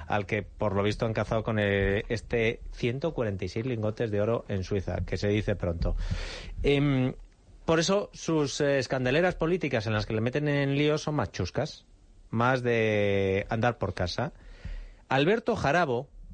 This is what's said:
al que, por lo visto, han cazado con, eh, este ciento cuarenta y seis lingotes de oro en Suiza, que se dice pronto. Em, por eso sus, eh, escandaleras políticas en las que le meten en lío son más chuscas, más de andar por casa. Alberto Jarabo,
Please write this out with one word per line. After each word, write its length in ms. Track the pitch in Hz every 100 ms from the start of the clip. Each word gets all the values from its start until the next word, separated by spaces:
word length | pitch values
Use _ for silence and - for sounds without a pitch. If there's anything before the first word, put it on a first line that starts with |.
| -
al 180 | 104 95
que, 160 | 107
por 320 | - - 107 98
lo 80 |
visto, 220 | 104 101 117
han 80 |
cazado 300 | 110 104 113
con, 160 | 110 107
eh, 440 | 101 101 98 101 -
este 500 | 110 - 120 113 - -
ciento 400 | - 123 135 165
cuarenta 320 | 156 110 95 92
y 40 |
seis 160 | 113 127
lingotes 460 | 113 107 107 117
de 80 | 101
oro 240 | 107 120 -
en 160 | 98
Suiza, 340 | 92 101 90 92 87
que 120 | 95
se 100 | 104
dice 280 | 107 107 95
pronto. 400 | 90 85 87 - - - - - - -
Em, 500 | 143 143 143 131 127 - - _ - - -
por 140 | 165
eso 300 | 165 202 196
sus, 460 | - - 156 139 -
eh, 180 | 143 139
escandaleras 560 | 127 135 127 151 180 -
políticas 520 | 165 180 147 120 110
en 60 |
las 120 | 107 107
que 80 |
le 80 | 110
meten 260 | 120 147 147
en 280 | 143 139 139
lío 220 | 147 151
son 180 | 156 147
más 160 | 98
chuscas, 540 | - 92 - 156 - - - - - -
más 340 | 113 123 131
de 840 | 120 117 110 107 101 98 95 98 -
andar 280 | 113 117 -
por 160 | 92
casa. 400 | - 90 - 135 - - - - - - - -
Alberto 460 | 131 156 226 240 196
Jarabo, 520 | 139 170 151 120 143 - -